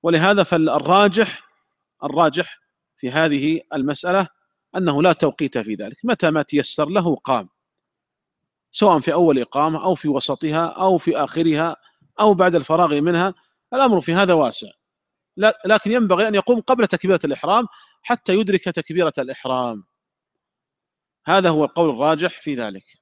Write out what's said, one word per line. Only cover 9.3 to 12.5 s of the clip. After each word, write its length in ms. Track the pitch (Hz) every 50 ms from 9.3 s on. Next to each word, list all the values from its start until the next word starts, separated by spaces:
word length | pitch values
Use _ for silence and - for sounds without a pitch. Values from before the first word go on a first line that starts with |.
| 143 131
إقامة 440 | 120 _ - 139 147 160 160 156 -
أو 120 | 185 185
في 120 | - - 151
وسطها 580 | 139 135 - - 139 - - 156 151 160 170
أو 320 | 165 - - 185 190 190 170
في 200 | - 185 151 107
آخرها 580 | 147 131 - 156 165 165 156 147 160 170 160 _ _ _ _ _ _ _ _ -
أو 140 | 208 214 202
بعد 220 | 175 190 180